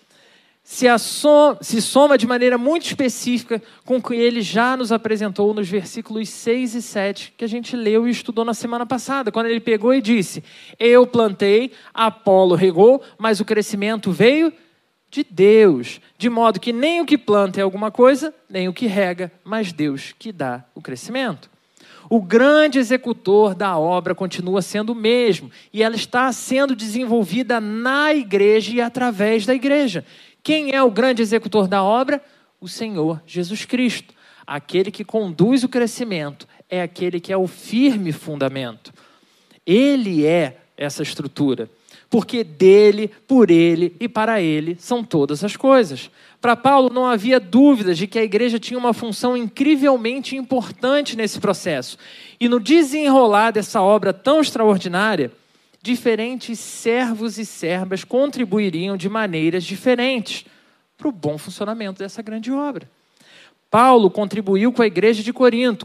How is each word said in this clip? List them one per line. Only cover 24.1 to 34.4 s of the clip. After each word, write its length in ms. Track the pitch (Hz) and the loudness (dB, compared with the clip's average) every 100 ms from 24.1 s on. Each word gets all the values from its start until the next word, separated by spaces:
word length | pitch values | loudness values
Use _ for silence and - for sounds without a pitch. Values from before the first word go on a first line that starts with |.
continua 480 | 180 185 - 180 190 | -6 -6 -8 -4 -4
sendo 300 | 175 208 214 | -4 -6 -6
o 20 | |
mesmo, 560 | 233 220 247 233 170 135 - _ | -2 0 2 2 -2 -6 -20 _
e 80 | 208 | -2
ela 120 | 220 | -2
está 380 | 226 - 247 262 | -2 -6 -2 -2
sendo 420 | - - 262 277 | -4 -4 -2 0
desenvolvida 880 | 214 220 233 240 233 170 220 240 233 | -4 -6 -6 -2 -2 0 -4 -2 -4
na 540 | 208 220 247 277 302 | -4 -6 -2 0 0
igreja 600 | 302 208 196 208 220 196 | 0 0 2 4 4 0
e 60 | 240 | -4
através 640 | 233 254 247 196 208 226 | -4 -2 -4 -2 0 0
da 100 | 202 | 0
igreja. 520 | 254 277 294 262 170 - - - _ | -2 0 0 0 -4 -12 -20 -20 _
Quem 300 | - 311 285 | -4 -2 0
é 100 | 269 | 2
o 80 | 254 | 2
grande 320 | 196 262 226 | 2 0 0
executor 440 | 214 226 214 214 185 | 0 -2 -2 -2 0
da 160 | 196 | 0
obra? 400 | 190 233 262 277 _ _ _ _ | 2 0 0 -4 _ _ _ _
O 80 | 180 | -18
Senhor 540 | - 226 180 156 160 - | -12 -8 -4 -4 -4 -10
Jesus 380 | 175 175 214 | -8 -8 -8
Cristo. 480 | - 247 247 - - _ _ _ | -6 -2 -2 -4 -12 _ _ _